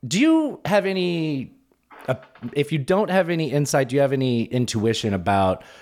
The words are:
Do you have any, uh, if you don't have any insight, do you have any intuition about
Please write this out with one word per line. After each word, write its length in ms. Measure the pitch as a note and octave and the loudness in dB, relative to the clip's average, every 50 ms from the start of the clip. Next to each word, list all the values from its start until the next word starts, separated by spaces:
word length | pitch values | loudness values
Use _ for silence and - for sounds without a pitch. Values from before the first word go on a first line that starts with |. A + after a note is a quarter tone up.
| - | -6
Do 140 | A#2+ C3+ F#3+ | -2 0 2
you 400 | C4+ D#4+ D#4+ D#4+ D#4 C#4+ G#3+ - _ | 4 4 4 4 2 0 -6 -8 _
have 200 | - G3 G#3 F3+ | 0 0 2 2
any, 680 | F#3+ F#3+ F#3+ F3+ F3 F3 E3 D#3+ D#3 D3 C3+ A#2 - _ _ _ _ _ _ _ _ - - - - | 2 -2 0 -2 -2 -2 -2 -2 -2 -2 -4 -6 -8 _ _ _ _ _ _ _ _ -20 -14 -6 -6
uh, 60 | B2+ - - - _ - - A#2+ | -6 -6 -6 -20 _ -14 -14 -8
if 220 | - D3 C#3+ D3 E3 | -4 -4 -2 -2 -2
you 40 | D#3 | -4
don't 320 | C3 - F#3 G3 A3 - | 0 0 0 0 2 2
have 200 | F3+ F#3+ F#3 E3 | 2 0 0 0
any 240 | F3 E3 D#3+ C3+ A#2 | -2 -2 -2 -2 0
insight, 340 | D3 D3 C3 - D3 C3+ A#2 | 0 0 0 0 0 0 0
do 80 | B2 | 2
you 60 | C#3+ | 2
have 100 | C#3 C3+ | 2 2
any 320 | C3+ C3+ C3+ B2+ A#2+ A#2 A2+ | 2 0 0 0 0 0 -2
intuition 720 | - - B2+ B2 - - A2+ G#2 A2+ A2 - - A2 G2 | -2 0 -2 -2 0 -2 0 0 0 0 0 0 -2 -2
about 500 | F#2 E2+ G2+ G2+ G2 F#2+ F#2+ F#2 - - - - - | 0 0 2 2 4 4 2 0 -2 -6 -20 -20 -20